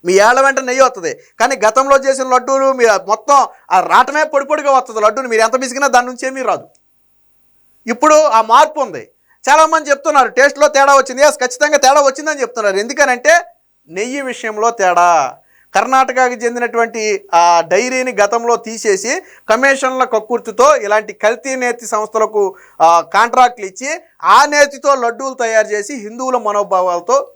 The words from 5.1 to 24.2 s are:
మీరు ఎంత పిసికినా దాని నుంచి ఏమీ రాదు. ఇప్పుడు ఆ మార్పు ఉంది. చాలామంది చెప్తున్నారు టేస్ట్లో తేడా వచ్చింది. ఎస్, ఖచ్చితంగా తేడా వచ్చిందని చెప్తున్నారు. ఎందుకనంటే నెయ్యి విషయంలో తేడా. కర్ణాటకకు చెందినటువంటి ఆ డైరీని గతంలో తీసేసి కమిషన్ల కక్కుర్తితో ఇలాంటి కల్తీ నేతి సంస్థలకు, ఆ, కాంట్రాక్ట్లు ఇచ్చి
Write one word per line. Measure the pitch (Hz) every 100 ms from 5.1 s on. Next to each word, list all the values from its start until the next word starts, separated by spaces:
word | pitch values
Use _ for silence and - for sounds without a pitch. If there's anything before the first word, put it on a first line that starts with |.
| 214 262
మీరు | 220
ఎంత | 220 254
పిసికినా | 262 254 285
దాని | 247 247
నుంచి | 247 262
ఏమీ | 269
రాదు. | 254 165 - _ _ _ _ _ _ _ _ _ _ _ -
ఇప్పుడు | 233 302
ఆ | 302 302 226
మార్పు | 220 240 311 311
ఉంది. | 247 151 104 _ _ _ -
చాలామంది | 294 320 320 294
చెప్తున్నారు | 285 320 294 233
టేస్ట్లో | 240 285 277 294
తేడా | 294 277 277
వచ్చింది. | 262 247
ఎస్, | 294 -
ఖచ్చితంగా | 254 - 294 294
తేడా | 262 294
వచ్చిందని | 277 269 311 294
చెప్తున్నారు. | 240 233 208 196
ఎందుకనంటే | 226 277 277 247 285 339 339 _ _ _ _
నెయ్యి | 170 233 277
విషయంలో | 262 240 226 214 226
తేడా. | - 190 175 175 165 131 - _ _ _
కర్ణాటకకు | 190 233 262 262 254 254
చెందినటువంటి | 247 233 240 240 233 233 226 214 196 -
ఆ | 170 175 170 165
డైరీని | 180 247 254 254
గతంలో | 202 202 233 233 233
తీసేసి | 226 220 226 190 233 320 - _ -
కమిషన్ల | 220 277 269 262 262
కక్కుర్తితో | 254 226 214 240 233 208 269 294
ఇలాంటి | 202 214 214
కల్తీ | 196 214 233 269 262
నేతి | 247 240 233
సంస్థలకు, | 220 214 226 214 214 196 190 _ _
ఆ, | 165 160
కాంట్రాక్ట్లు | 160 190 233 254 247 247 196
ఇచ్చి | 190 269 339 _ _